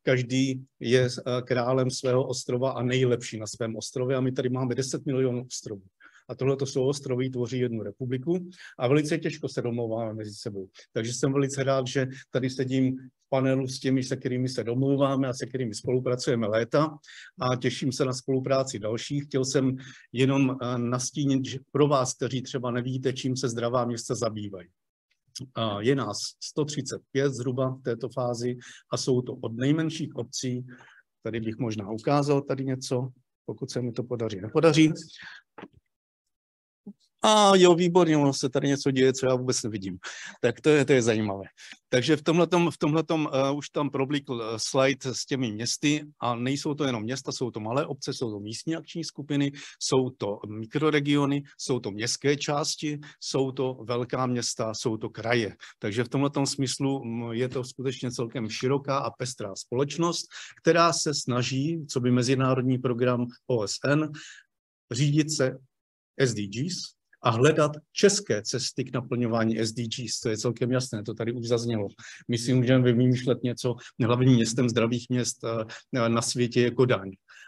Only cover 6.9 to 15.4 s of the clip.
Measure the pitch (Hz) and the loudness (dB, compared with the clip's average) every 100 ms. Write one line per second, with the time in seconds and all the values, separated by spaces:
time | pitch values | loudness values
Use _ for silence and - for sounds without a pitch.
6.9 | 143 139 123 131 127 120 127 123 113 104 | -2 -4 -4 -2 -4 -4 -2 -2 -2 -8
7.9 | - 127 127 135 180 180 - - - 123 | -8 -6 -4 -2 -4 -4 -16 -18 -2 4
8.9 | 147 151 165 160 151 139 - 120 120 117 | 4 4 0 -2 -6 -6 -4 -2 -2 -2
9.9 | 113 113 107 107 107 117 98 95 - - | -2 -4 -6 -10 -10 -10 -10 -12 -16 -8
10.9 | 120 113 123 143 139 139 131 135 135 127 | -6 -4 -2 0 2 0 0 0 0 0
11.9 | 139 131 131 - 131 131 131 127 131 131 | -2 -2 -6 -4 -2 -2 -2 0 2 2
12.9 | 131 - _ - 135 131 135 131 131 135 | 0 -10 _ -2 0 2 2 -2 -4 0
13.9 | 131 127 135 135 123 127 127 110 123 135 | 0 0 -4 -2 -2 -2 -4 -2 0 2
14.9 | 139 139 135 135 123 | 2 2 2 -2 -4